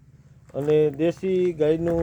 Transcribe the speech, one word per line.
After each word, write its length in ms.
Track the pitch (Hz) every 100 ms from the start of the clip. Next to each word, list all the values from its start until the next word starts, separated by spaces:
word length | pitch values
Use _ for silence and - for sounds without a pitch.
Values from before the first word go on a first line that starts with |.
| - - - - -
અને 240 | 135 147 151 151
દેશી 640 | 139 165 165 190 185 180
ગાયનું 480 | 160 151 165 170 170